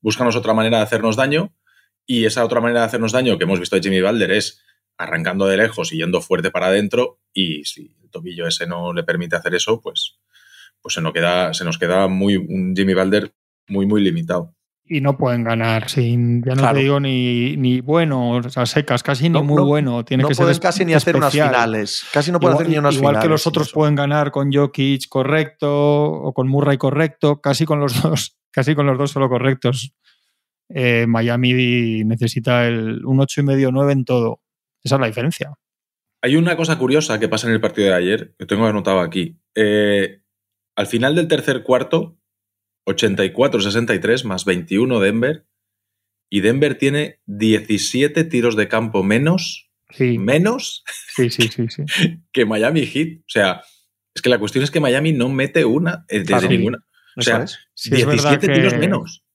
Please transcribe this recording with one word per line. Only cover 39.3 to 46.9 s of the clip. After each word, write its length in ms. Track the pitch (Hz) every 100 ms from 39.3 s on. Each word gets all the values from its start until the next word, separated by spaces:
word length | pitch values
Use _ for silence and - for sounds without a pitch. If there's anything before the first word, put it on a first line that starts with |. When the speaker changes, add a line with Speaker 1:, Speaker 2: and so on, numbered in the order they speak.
| - _ -
Speaker 1:
Eh, 680 | 107 107 104 101 98 - _ _ _ _ _ -
al 120 | 101
final 280 | 117 131 156
del 120 | 165
tercer 360 | 156 - 127
cuarto, 540 | - 127 131 165 - _ _ _ _ _ _ _ -
ochenta 380 | 98 110 98 95
y 60 |
cuatro 300 | - 131 113
sesenta 320 | 98 107 117
y 60 | 101
tres, 260 | 104 123 123
más 200 | 92 101
veintiuno 540 | 90 82 98 127 120
Denver, 460 | 98 110 127 156 _ _ _ _ _ _ _ _ _
y 80 | 101
Denver 340 | 98 131 147 -
tiene 420 | 135